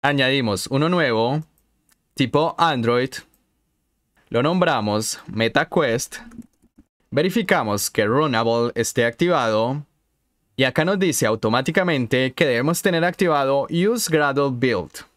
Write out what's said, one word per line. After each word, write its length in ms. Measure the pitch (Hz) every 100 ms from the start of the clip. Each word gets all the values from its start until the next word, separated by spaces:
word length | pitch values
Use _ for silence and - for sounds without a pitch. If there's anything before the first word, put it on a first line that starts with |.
Añadimos 640 | 143 143 131 139 117 95 -
uno 220 | 135 160
nuevo, 560 | 180 143 113 113 147 156 _ _ _ _ _ _
tipo 420 | - 127 143 160 -
Android. 520 | 165 135 113 120 131 - - _ _ _ _ _ _ _ _ _ _
Lo 120 | 117
nombramos 760 | 139 180 170 131 107 104 110 - -
MetaQuest. 880 | 104 113 - - - 139 113 - - - - - _ _ _ _ _ _
Verificamos 760 | 127 180 233 190 185 110 101 -
que 160 | -
Runnable 680 | 104 127 151 113 117 117 120
esté 320 | - 113 - 117
activado. 800 | - 175 160 117 107 117 143 147 _ _ _ _ _ _ -
Y 80 |
acá 200 | 131 -
nos 140 | 160 196
dice 260 | 185 131
automáticamente 1080 | 117 110 110 120 131 165 180 147 120 127 131
que 140 | - 151
debemos 360 | 120 139 170
tener 220 | 202 170
activado 640 | 175 175 180 147 135 139 135
Use 400 | 165 196 240 196
Gradle 400 | 156 147 135 139
Build. 540 | 123 127 104 78 - -